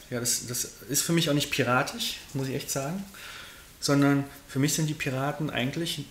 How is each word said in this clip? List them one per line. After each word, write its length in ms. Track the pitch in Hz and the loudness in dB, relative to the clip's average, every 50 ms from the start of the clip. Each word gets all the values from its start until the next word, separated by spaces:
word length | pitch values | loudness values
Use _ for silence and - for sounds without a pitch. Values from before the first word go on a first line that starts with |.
| - - | -12 -6
Ja, 100 | 127 120 | -6 -2
das, 260 | 120 123 - - - | 0 0 -2 -2 -2
das 220 | - 123 - 110 104 - - - 101 | -4 -4 -4 -4 -6 -8 -12 -8 -2
ist 140 | 131 - - | 0 0 2
für 100 | - 170 | 4 4
mich 180 | 170 156 156 | 4 4 4
auch 40 | 143 | 4
nicht 160 | 147 139 - | 2 2 0
piratisch, 680 | - - 127 120 123 131 143 - - 233 - - - - - - - | 2 2 4 4 4 4 4 2 -2 -4 -4 -4 -4 -6 -10 -8 -6
muss 120 | 139 135 131 | -4 -4 -2
ich 60 | 123 | -4
echt 160 | 139 - - | -4 -4 -4
sagen, 320 | - 143 135 143 170 196 196 - - - - - - - - - - - - - - - | -4 -2 -2 -2 -4 -6 -8 -10 -14 -14 -14 -14 -14 -14 -14 -16 -18 -18 -20 -20 -14 -4
sondern 440 | - - 143 143 139 139 143 139 135 - - - - - | 0 4 6 6 8 6 6 4 2 -2 -6 -14 -18 -6
für 100 | - 131 | 0 2
mich 160 | 135 151 151 | 2 2 2
sind 120 | - 160 | 2 0
die 80 | 151 151 | 0 0
Piraten 560 | 151 - 147 127 131 135 143 147 - 156 147 | -2 -2 -2 -2 0 -2 -2 -2 -2 -4 -2
eigentlich 540 | - - 120 135 143 165 170 165 - 143 135 - | -2 -2 -2 -2 -2 -2 -4 -4 -4 -6 -8 -10